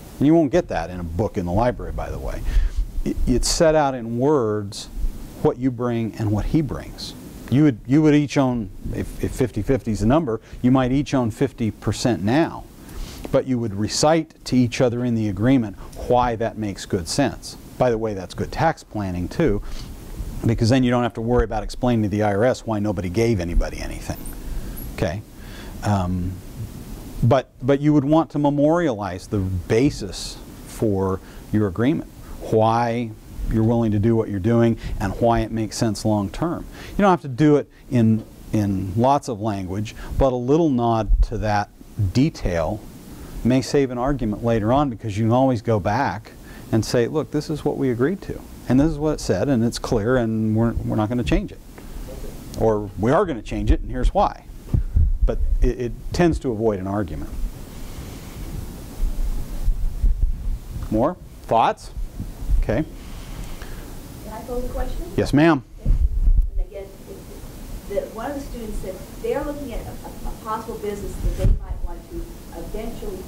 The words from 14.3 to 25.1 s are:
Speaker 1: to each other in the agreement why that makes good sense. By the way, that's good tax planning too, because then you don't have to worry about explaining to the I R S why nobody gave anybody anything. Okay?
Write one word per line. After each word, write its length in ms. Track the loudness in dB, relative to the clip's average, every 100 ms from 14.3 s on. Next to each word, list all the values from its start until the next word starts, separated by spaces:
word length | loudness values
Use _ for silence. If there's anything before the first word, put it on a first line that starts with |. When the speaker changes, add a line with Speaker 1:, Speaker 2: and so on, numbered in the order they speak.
| -10 0
Speaker 1:
to 100 | 4
each 240 | 4 4
other 240 | 2 2
in 100 | 0
the 140 | 0 0
agreement 480 | 2 4 4 2 -6 -14 -10 2
why 260 | 4 4
that 240 | 0 -2 -2
makes 260 | -6 -6
good 220 | -4 -4 -2
sense. 500 | 0 0 -2 -14 -16 -14 0
By 120 | 2
the 80 | 2
way, 140 | -2
that's 220 | -6 -8
good 160 | -8 -6
tax 320 | 0 0 0
planning 460 | -8 -6 -4 -4 -6
too, 340 | 0 0 0 -4 -10 -10 -14 -14 -10 -10 -4
because 240 | -2 2 4
then 140 | 4
you 80 | 4
don't 140 | 2
have 100 | 0
to 60 | -2
worry 240 | 0 2
about 180 | 2 -2
explaining 400 | -4 -2 0 2
to 60 | 2
the 160 | 2
I 100 | 2
R 100 | 4
S 220 | 2 2 -2
why 140 | -2
nobody 280 | -2 -2 -2
gave 300 | 2 2 2
anybody 400 | 2 0 0 -4
anything. 400 | -10 -10 -8 -8 -8 -10 -8 -6 -6 -10 -10 -4
Okay? 260 | -4